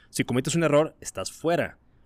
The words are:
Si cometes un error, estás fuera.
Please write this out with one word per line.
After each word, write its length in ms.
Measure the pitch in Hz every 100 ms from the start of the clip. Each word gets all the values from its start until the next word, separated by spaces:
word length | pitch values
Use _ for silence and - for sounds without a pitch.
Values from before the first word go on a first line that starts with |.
| _
Si 140 | -
cometes 320 | 131 123 - 170
un 80 |
error, 320 | 160 143 156 -
estás 300 | - - 95
fuera. 480 | - 156 170 104 - _ _